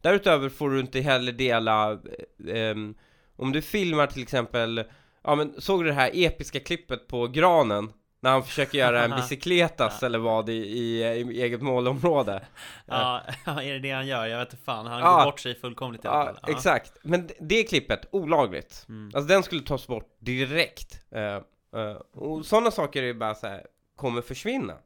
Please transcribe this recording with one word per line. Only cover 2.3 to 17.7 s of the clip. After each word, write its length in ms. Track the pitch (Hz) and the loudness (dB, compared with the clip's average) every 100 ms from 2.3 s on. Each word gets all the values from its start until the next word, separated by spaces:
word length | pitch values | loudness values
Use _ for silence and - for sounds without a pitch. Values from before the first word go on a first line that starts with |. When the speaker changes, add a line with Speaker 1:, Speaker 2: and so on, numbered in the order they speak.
| _ 82 110 110 | _ -6 -2 -2
Speaker 1:
ehm, 240 | 107 107 107 _ _ _ _ | -2 -6 -10 _ _ _ _
om 160 | 131 | -2
du 100 | 143 | -2
filmar 440 | 151 214 180 151 143 | -2 -2 2 2 2
till 160 | - | 0
exempel, 640 | 123 135 117 123 113 113 110 - _ _ | -4 -2 0 0 0 -2 -6 -12 _ _
ja, 120 | - | 0
men 260 | 147 151 - | 0 0 -4
såg 200 | - 190 | 0 2
du 20 | 165 | 2
det 40 | |
här 160 | 143 127 | 2 2
episka 460 | - 170 - 147 143 | 4 2 0 -8 -8
klippet 460 | - 170 - 123 _ | -6 -8 -6 -10 _
på 180 | 123 120 | -2 -2
Granen? 640 | 131 180 170 123 104 107 - _ _ | 4 6 6 4 2 -2 -12 _ _
När 100 | 127 | 2
han 120 | 135 | 2
försöker 340 | 127 - 135 143 | 2 -2 -2 2
göra 260 | 123 120 | 4 4
en 60 | 117 | 2
Speaker 2:
<laughs> 60 | 123 | 0
Speaker 1:
bicicletas 840 | 123 135 - 180 170 - 117 - | -2 -4 0 2 2 2 0 0
Speaker 2:
Ja. 60 | 127 | -2
Speaker 1:
eller 120 | 117 | 0
vad 300 | 113 110 110 | 2 0 0
i, 40 | |
i, 500 | 113 104 113 117 117 | -4 -4 -4 -2 0
i 400 | 113 117 123 117 | 0 -2 -4 -2
eget 200 | 123 120 | -2 -2
målområde. 840 | 139 127 123 135 175 151 107 98 - - - - - | 0 0 0 2 2 2 2 -4 -8 -20 -20 -20 -8
Speaker 2:
Ja, 360 | 127 127 123 - | -2 -2 -2 -6
<laughs> 120 | - - | -12 -8
ja, 160 | 151 | -6
är 100 | 139 | -6
det 60 | 135 | -6
det 120 | 135 | -6
han 160 | 135 135 | -6 -4
gör? 200 | 127 113 | -4 -4
Jag 120 | 117 | -4
vet 140 | 123 | -8
inte 120 | 127 | -10
fan, 220 | - 117 113 | -8 -6 -6
han 140 | 120 | 2
Speaker 1:
Ja. 160 | 165 175 | 6 8
Speaker 2:
går 60 | |
bort 160 | 139 139 | 6 2
sig 140 | - | -8
fullkomligt 500 | 117 127 117 131 113 | -8 -10 -8 -10 -6
i 40 | - | -2
alla 100 | 147 | 0
Speaker 1:
Ja, 60 | 139 | 0
Speaker 2:
fall. 120 | - | -4
Ja. 60 | - | -6
Speaker 1:
exakt. 460 | 143 156 131 - - | -2 2 0 -2 -16
Men 240 | 143 175 170 | -2 -2 -2
d-, 80 | - | -14
det 220 | 156 214 | 0 0
klippet, 440 | 220 | 2